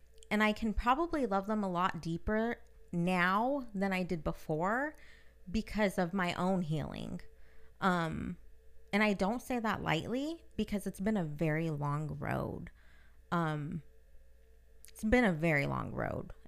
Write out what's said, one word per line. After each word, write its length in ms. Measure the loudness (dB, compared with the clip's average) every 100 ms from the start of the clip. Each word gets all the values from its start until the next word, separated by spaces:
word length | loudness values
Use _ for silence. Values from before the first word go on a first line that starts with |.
| -20 -18 -2
and 120 | 2
I 100 | 4
can 220 | 2 0
probably 500 | 2 4 4 4 2
love 220 | 2 2 2
them 180 | 0
a 60 | 0
lot 320 | 2 0 0
deeper 540 | -2 -2 0 2 2 -2 -10 -20 -4
now 720 | 0 2 4 4 4 2 0 -2
than 200 | -2 0
I 80 | 2
did 200 | 0 -2
before 720 | -2 -4 -2 0 2 0 0 -6 -18 -20 -20 -18 -4
because 460 | -2 0 2 2 4
of 160 | 0
my 220 | 2 0
own 260 | 2 2 2
healing. 600 | 2 0 -2 -6 -6 -8 -10 -16 -16 -14 -16 -2
Um, 540 | 2 2 0 -2 -6 -8 -12 -18 -18 -16 -2
and 100 | 2
I 120 | 2
don't 260 | 2 0 0
say 180 | -2 -2
that 240 | 0 0
lightly 540 | 0 0 0 -2 -2 -6 -10 -4
because 280 | -2 -2 -4
it's 140 | -2
been 160 | 0 0
a 80 |
very 460 | 0 0 2 2 0
long 440 | -2 -2 -2 -4 -4
road. 520 | -2 -2 -2 -6 -10 -14 -20 -20 -20 -20 -4
Um, 480 | -2 0 -2 -4 -8 -10 -20 -20 -20 -20 -20 -20 -20 -20 -20 -18
it's 120 | -4
been 220 | 4 6
a 80 | 6
very 320 | 4 4 4
long 280 | 2 -2 -4
road 400 | -4 -2 -4 -8 -12